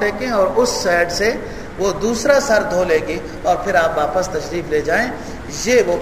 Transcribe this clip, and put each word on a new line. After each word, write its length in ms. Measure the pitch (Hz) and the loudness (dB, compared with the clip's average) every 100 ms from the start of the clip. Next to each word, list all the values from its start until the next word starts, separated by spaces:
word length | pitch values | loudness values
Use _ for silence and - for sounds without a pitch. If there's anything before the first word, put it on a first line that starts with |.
ٹیکیں 300 | 208 208 254 | -2 -2 -2
اور 160 | 220 190 226 | 2 2 4
اس 120 | 240 | 2
سائیڈ 440 | - 196 175 170 | 2 2 2 2
سے 200 | - 214 - - - - - | 0 0 -2 -6 -10 -10 -4
وہ 140 | 196 | -2
دوسرا 480 | 160 208 233 285 277 | 0 -2 0 4 4
سر 220 | - 214 196 | 4 2 2
دھو 140 | 180 | 0
لے 140 | 180 160 151 | 2 2 0
گی 100 | 165 - - | -6 -8 -4
اور 140 | 160 175 | 0 0
پھر 180 | 196 | 2
آپ 240 | 180 165 160 | 2 2 2
واپس 300 | 147 185 180 | 0 0 -2
تشریف 420 | 160 143 170 147 | -4 -6 -6 -2
لے 100 | 151 | -2
جائیں۔ 300 | 143 175 247 - - - - 143 | 0 0 0 -4 -10 -12 -12 -6
یہ 180 | 208 247 185 | 2 4 4
وہ 100 | 175 | 2